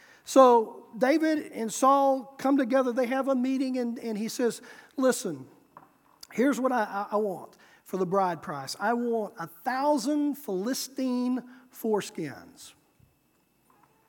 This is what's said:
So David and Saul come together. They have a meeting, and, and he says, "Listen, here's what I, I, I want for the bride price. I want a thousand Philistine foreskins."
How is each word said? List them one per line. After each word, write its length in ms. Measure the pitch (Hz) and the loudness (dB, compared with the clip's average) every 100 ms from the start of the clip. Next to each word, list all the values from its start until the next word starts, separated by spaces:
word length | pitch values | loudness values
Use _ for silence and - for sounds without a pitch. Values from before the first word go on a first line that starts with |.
| - - | -20 -20
So 640 | - 269 262 240 220 - - 226 | 4 8 10 8 4 -6 -16 -2
David 540 | 254 311 320 311 - | 2 2 2 -2 -4
and 200 | - 226 | -6 -6
Saul 600 | - 269 277 277 269 - - | 0 4 4 4 0 -4 -4
come 180 | 269 285 | 0 2
together. 360 | 240 269 247 | 2 2 2
They 140 | 240 240 | 0 -2
have 200 | 269 269 | -2 0
a 80 | |
meeting, 440 | 262 254 262 262 254 | 0 0 -2 -2 -2
and, 200 | 240 233 | -4 -6
and 180 | 226 208 | -8 -6
he 120 | 220 | -6
says, 340 | - 240 - - - - - | -2 -2 -4 -12 -20 -14 -2
"Listen, 480 | 262 240 196 139 123 - _ - - _ _ _ - | 0 0 -4 -8 -12 -20 _ -20 -20 _ _ _ -8
here's 280 | - 269 233 | 0 0 0
what 100 | 254 | 0
I, 140 | 247 | -2
I, 220 | 202 196 202 | -2 -6 -4
I 60 | 208 | -2
want 400 | 214 156 117 - - _ | -2 -6 -12 -20 -20 _
for 140 | - 185 | -10 -6
the 100 | 185 | -2
bride 360 | 196 185 156 | 0 0 -2
price. 340 | - 147 135 - | -8 -10 -10 -4
I 140 | 202 | -2
want 420 | 240 240 226 202 - | -2 -2 -4 -4 -8
a 80 | 165 | -14
thousand 880 | - 254 262 294 294 220 302 294 277 | -10 -6 -2 0 0 0 0 -2 -4
Philistine 1080 | - 185 214 262 - - 262 247 247 254 - - - - | -6 -4 -4 -4 -6 -6 -4 -2 -2 -4 -6 -18 -20 -8
foreskins." 1000 | - 208 - - 151 123 85 - - - _ _ _ _ _ _ _ _ _ _ _ _ | -2 -2 -4 -8 -10 -12 -20 -20 -20 -20 _ _ _ _ _ _ _ _ _ _ _ _